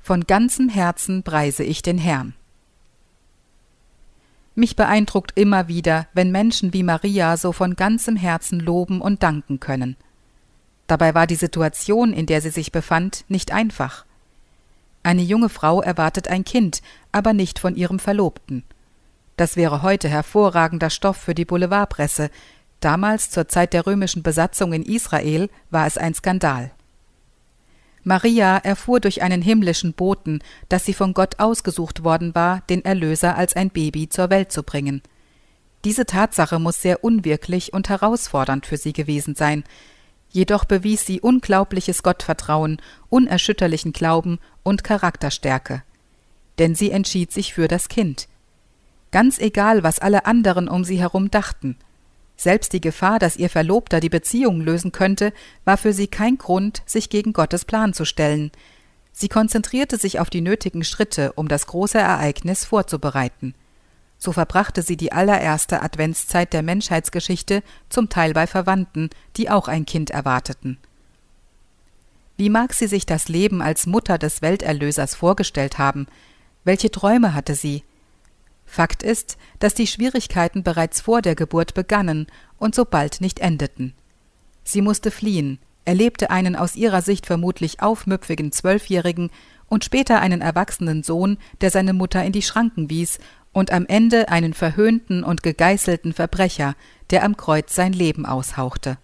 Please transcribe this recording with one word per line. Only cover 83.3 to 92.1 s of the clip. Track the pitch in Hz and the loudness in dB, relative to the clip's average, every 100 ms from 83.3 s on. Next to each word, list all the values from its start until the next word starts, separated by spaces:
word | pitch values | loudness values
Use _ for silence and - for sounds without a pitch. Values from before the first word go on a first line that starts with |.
| - | -2
endeten. | - 156 139 - 131 - _ _ _ _ _ _ | -2 0 -4 -4 -10 -10 _ _ _ _ _ _
Sie | - 202 | -4 0
musste | 202 208 220 | 2 0 -2
fliehen, | - 214 190 143 135 _ _ | -4 -2 -2 -2 -6 _ _
erlebte | - 180 233 - 220 | -2 2 2 2 -2
einen | 185 185 180 | 0 0 0
aus | 175 | -4
ihrer | - 226 190 | 0 0 0
Sicht | 175 196 - | 0 -2 0
vermutlich | 170 175 180 165 - | -2 -2 -2 -6 -2
aufmüpfigen | 202 220 - 190 - 165 151 | -2 -2 -2 -4 -4 -6 -4
Zwölfjährigen | - 185 202 - 180 170 170 175 - - _ - | -2 0 0 0 -2 0 -2 -6 -8 -20 _ -4
und | 214 | -4
später | - 254 269 226 | 0 0 4 4
einen | 185 180 | 4 0
erwachsenen | 165 165 196 - 170 156 | 0 -2 -2 -2 -2 -2
Sohn, | 147 165 190 202 - - | -2 0 0 -2 -6 -2
der | 190 | 0
seine | 190 190 | 2 2
Mutter | 185 185 | 2 0